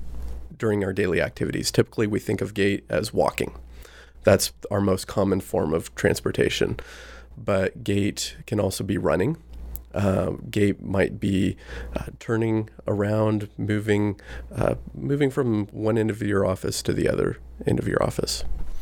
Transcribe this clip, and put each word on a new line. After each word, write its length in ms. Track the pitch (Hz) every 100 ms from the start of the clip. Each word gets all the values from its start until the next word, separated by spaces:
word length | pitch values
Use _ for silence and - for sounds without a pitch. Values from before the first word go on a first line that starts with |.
| - - - - -
during 300 | - 113 104
our 80 | 98
daily 300 | 95 92 85
activities. 480 | 73 - - - -
Typically, 360 | - 113 - 107
we 140 | 101
think 220 | - 101
of 100 | 104
gait 320 | 101 98 101 -
as 240 | - 110
walking. 400 | - - - - - - - - - - -
That's 300 | - 98 - - -
our 120 | 101
most 240 | 98 95 -
common 340 | - 98 95
form 320 | - 95 82
of 220 | 80 -
transportation. 840 | - 92 - - - - - - - - - - - - -
But 480 | 107 98 95 -
gait 520 | 110 101 101 - - - -
can 120 | 104
also 240 | 98 -
be 160 | 95 98
running. 380 | 90 80 107 165 - - - - -
Uh, 380 | - 101 95 92 - -
gait 320 | 107 101 -
might 380 | - 98 92 104
be, 360 | 104 95 95 - - - -
uh, 120 | - - -
turning 500 | - 113 113 110 107 - -
around, 600 | 101 104 107 110 107 104 -
moving, 640 | 117 107 110 104 104 98 - - -
uh, 200 | - - - -
moving 380 | - 135 143 139
from 380 | 127 127 104 101
one 280 | 110 107 110
end 140 | 110
of 100 | 110
your 240 | 110 98
office 380 | 98 95 - -
to 100 | -
the 160 | - -
other 300 | - - - - -
end 140 | - -
of 80 | -
your 160 | -
office. 400 | - - - - - - - -